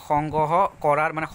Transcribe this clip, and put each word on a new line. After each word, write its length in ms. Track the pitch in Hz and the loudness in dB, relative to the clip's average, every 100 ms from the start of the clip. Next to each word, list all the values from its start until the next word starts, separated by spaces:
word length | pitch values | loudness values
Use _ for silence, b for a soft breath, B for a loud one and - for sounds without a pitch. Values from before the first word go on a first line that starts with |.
| - | -2
সংগ্ৰহ 600 | 147 151 151 151 170 196 - | -2 0 -2 0 2 0 0
কৰাৰ, 320 | 151 143 160 | 0 2 0
মানে, 140 | 156 156 | -4 -4